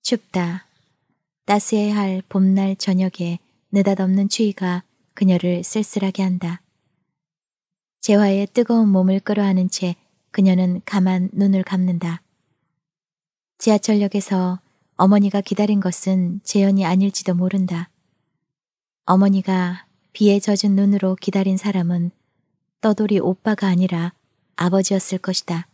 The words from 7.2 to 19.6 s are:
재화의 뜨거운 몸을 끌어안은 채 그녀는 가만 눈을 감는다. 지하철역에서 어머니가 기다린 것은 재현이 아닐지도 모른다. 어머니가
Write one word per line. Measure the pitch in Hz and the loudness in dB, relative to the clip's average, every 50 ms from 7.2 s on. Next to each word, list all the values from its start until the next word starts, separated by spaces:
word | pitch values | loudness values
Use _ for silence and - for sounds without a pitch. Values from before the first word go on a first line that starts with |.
| _ _ _ _ _ _ _ _ _ _ _ _ _ _ _ _ | _ _ _ _ _ _ _ _ _ _ _ _ _ _ _ _
재화의 | - - 208 202 208 202 196 196 202 196 _ | 0 2 4 4 4 4 2 0 -2 -2 _
뜨거운 | - 240 - 233 233 226 208 | -2 0 2 2 2 4 4
몸을 | 196 185 185 185 190 196 | 4 4 4 2 2 0
끌어안은 | - - 214 214 202 196 190 185 185 185 | -2 -2 -2 0 0 2 2 0 0 -2
채 | - - - 180 175 _ _ _ _ _ _ _ | -2 -4 -4 -4 -6 _ _ _ _ _ _ _
그녀는 | - - 196 190 185 185 185 180 180 180 - | -2 2 2 4 4 4 2 0 -2 -4 -6
가만 | - - 202 185 185 185 185 180 190 - | -4 -2 0 0 2 2 0 -2 -2 -2
눈을 | - 196 202 196 190 185 | 0 2 2 2 0 0
감는다. | - 190 185 185 185 180 170 175 170 165 170 _ _ _ _ _ _ _ _ _ _ _ _ _ _ _ _ _ _ _ _ _ _ _ _ _ _ _ _ | -2 -2 0 0 0 0 -2 -4 -6 -6 -8 _ _ _ _ _ _ _ _ _ _ _ _ _ _ _ _ _ _ _ _ _ _ _ _ _ _ _ _
지하철역에서 | - 226 214 202 - - 214 208 202 196 - 202 190 - 196 185 185 180 180 185 _ _ _ _ _ _ _ | 0 2 2 2 2 0 0 0 0 0 -2 -2 -2 -2 -2 -2 -2 -2 -4 -6 _ _ _ _ _ _ _
어머니가 | - 180 190 208 208 202 202 190 202 | 2 4 4 6 4 4 2 0 -2
기다린 | 196 - 202 190 208 208 214 202 | -4 -4 -2 -2 0 0 0 0
것은 | 185 185 175 - - 190 190 185 180 175 175 202 _ | 0 -2 -4 -2 -2 -2 0 0 0 -2 -4 -6 _
재현이 | - - 208 196 196 196 196 190 | -2 0 2 4 4 4 2 2
아닐지도 | 165 185 190 196 202 196 - - - 180 | 2 2 2 2 2 0 -2 -4 -2 -2
모른다. | 175 180 185 190 196 185 180 175 165 175 - _ _ _ _ _ _ _ _ _ _ _ _ _ _ _ _ _ _ _ _ _ _ _ | 0 0 0 0 -2 -2 -2 -4 -6 -8 -10 _ _ _ _ _ _ _ _ _ _ _ _ _ _ _ _ _ _ _ _ _ _ _
어머니가 | - 180 190 196 202 196 196 185 - 190 185 | 0 2 4 4 4 2 0 0 -2 -2 -2